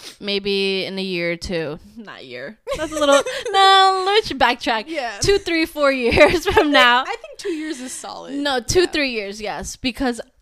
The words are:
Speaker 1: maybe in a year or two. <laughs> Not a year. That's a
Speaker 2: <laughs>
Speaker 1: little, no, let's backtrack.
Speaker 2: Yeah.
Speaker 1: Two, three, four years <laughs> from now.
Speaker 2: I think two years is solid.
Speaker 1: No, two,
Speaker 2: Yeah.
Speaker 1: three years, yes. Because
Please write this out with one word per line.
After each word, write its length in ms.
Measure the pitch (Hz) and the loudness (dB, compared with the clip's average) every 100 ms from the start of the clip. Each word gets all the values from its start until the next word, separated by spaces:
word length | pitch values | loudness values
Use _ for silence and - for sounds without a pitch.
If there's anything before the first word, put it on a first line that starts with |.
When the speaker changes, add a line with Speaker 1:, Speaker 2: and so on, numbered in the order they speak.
| - - | -20 -12
Speaker 1:
maybe 640 | 202 202 202 196 196 190 160 | -6 -4 -2 -2 -2 -4 -6
in 120 | 190 | -6
a 40 | |
year 300 | 190 175 170 | -6 -4 -4
or 40 | 170 | -6
two. 420 | - 170 147 170 208 | -6 -6 -6 -10 -16
<laughs> 80 | 220 | -20
Not 240 | 196 98 | -20 -20
a 40 | |
year. 340 | 127 123 143 214 - 539 | -18 -16 -16 -16 -12 -8
That's 160 | 311 | -6
a 20 | |
Speaker 2:
<laughs> 40 | 311 | 0
Speaker 1:
little, 240 | 285 277 508 - 440 | 4 4 2 -6 0
no, 520 | 392 392 392 381 381 370 | 4 8 8 6 2 2
let's 240 | 427 427 | 0 0
backtrack. 520 | 269 247 247 285 220 294 | 0 0 0 -2 -4 -4
Speaker 2:
Yeah. 320 | 320 233 202 | -8 -8 -4
Speaker 1:
Two, 160 | - 392 | 0 0
three, 280 | 359 330 320 | 0 -2 -2
four 260 | 294 277 | 0 0
years 540 | 269 233 - 294 339 392 | 2 2 6 6 4 2
<laughs> 80 | |
from 160 | 427 302 | 2 4
now. 300 | 269 247 247 294 | 6 6 4 0
Speaker 2:
I 100 | 453 | -8
think 160 | 622 523 | -12 -10
two 120 | 392 | -8
years 280 | 311 311 247 | -6 -8 -10
is 120 | 254 | -12
solid. 420 | - 196 - 170 | -14 -14 -14 -10
Speaker 1:
No, 260 | 285 285 254 | -6 -2 -2
two, 220 | - 370 | 0 2
Speaker 2:
Yeah. 40 | 349 | 2
Speaker 1:
three 240 | 320 269 | 0 -2
years, 300 | 226 196 214 | -4 -8 -8
yes. 360 | 208 151 - - | -8 -8 -10 -8
Because 440 | 262 220 262 226 - _ | -6 -4 -4 -4 -10 _